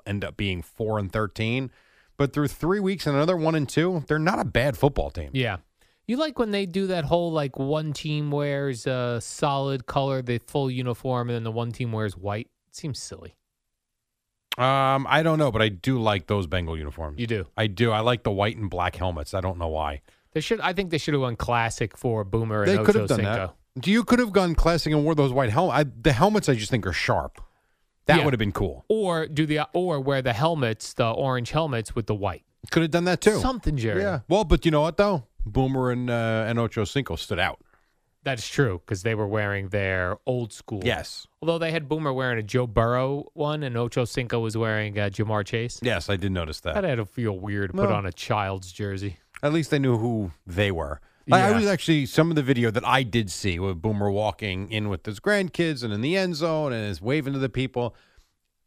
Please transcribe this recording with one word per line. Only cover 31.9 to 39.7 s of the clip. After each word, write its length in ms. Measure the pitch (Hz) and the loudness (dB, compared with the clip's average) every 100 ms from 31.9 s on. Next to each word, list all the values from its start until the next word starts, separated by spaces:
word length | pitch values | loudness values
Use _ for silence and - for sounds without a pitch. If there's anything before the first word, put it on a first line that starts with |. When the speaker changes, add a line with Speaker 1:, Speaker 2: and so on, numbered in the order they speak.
| - | -4
Speaker 2:
with 120 | 107 | -2
the 80 | 107 | -2
white. 280 | 98 - _ _ - | -2 -4 _ _ -8
Speaker 1:
Could 100 | - | -4
have 100 | 165 | 0
done 140 | 170 175 | 0 0
that 160 | 170 | 2
too. 180 | - 202 | 4 4
Speaker 2:
Something, 380 | 254 254 - 147 | 2 -2 -2 -2
Jerry. 240 | 113 185 | 0 0
Speaker 1:
Yeah. 180 | 202 165 - | -2 -2 0
Well, 160 | 190 | 2
but 220 | 185 160 165 | 4 4 4
you 60 | |
know 100 | 151 | 2
what 160 | 156 170 | 2 2
though? 300 | 202 180 - - - | 2 0 -4 -8 -2
Boomer 460 | 104 131 135 127 | 0 2 2 0
and, 180 | 123 123 | 0 0
uh, 360 | 117 113 110 110 | 0 0 0 0
and 120 | 117 | 0
Ocho 240 | 113 - | 0 0
Cinco 320 | 101 143 127 82 | -2 -2 -4 -6
stood 240 | - 92 | -4 -2
out. 220 | 90 - _ _ _ _ _ _ | -2 -2 _ _ _ _ _ _
Speaker 2:
That's 240 | 143 127 - | -6 -6 -2
true, 320 | - 131 90 - | 2 2 0 -6
'cause 160 | 98 | -4
they 140 | 110 110 | -2 -2
were 100 | 104 | 0
wearing 440 | 107 104 101 | 0 0 -2
their 480 | 98 | -2